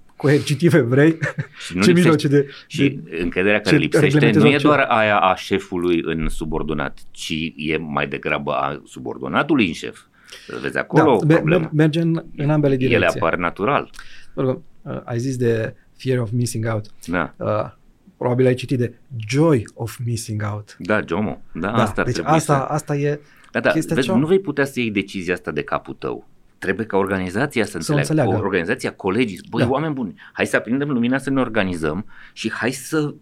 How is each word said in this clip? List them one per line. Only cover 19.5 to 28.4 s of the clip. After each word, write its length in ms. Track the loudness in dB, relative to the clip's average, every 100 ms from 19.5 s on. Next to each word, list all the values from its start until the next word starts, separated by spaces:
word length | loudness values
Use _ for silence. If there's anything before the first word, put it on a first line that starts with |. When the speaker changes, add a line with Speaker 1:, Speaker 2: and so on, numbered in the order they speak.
| 2 0
Speaker 1:
of 240 | -8 -10 -6 -6
missing 380 | -6 -4 -6 -4
out. 240 | -6 -12 -10
Speaker 2:
Da, 220 | -2 -2 0
Jomo. 340 | -2 -4 -6 -10
Da, 60 | -6 -2
Speaker 1:
Da, 20 |
Speaker 2:
asta 260 | 0 0 0
ar 40 | -2
Speaker 1:
deci 100 | -2
Speaker 2:
trebui 160 | 0
Speaker 1:
asta, 220 | 0 2 0 0
Speaker 2:
să 60 |
Speaker 1:
asta 220 | -4 -4 -2
e 240 | -2 -4 -8 _ -10
Speaker 2:
Da, 80 | -2
da, 120 | 0
Speaker 1:
chestia 240 | 0 0 0
Speaker 2:
vezi, 120 | 2
Speaker 1:
cea 80 | 2
Speaker 2:
nu 100 | 4
vei 140 | 2
putea 260 | 2 -2 -2
să 140 | -2
iei 120 | -2
decizia 420 | -2 -4 -4 -4
asta 180 | -4 -4
de 120 | -6
capul 300 | -4 -4 -6
tău. 340 | -8 -8 -8 -10 -20 _ _
Trebuie 280 | -4 -4 -2
ca 120 | 0
organizația 680 | 0 -2 -2 -2 -2 -2
să 60 | -2
Speaker 1:
Să 60 | -4
o 20 |
Speaker 2:
înțeleagă. 300 | -2 -2 0
Speaker 1:
înțeleagă. 320 | 0 2 0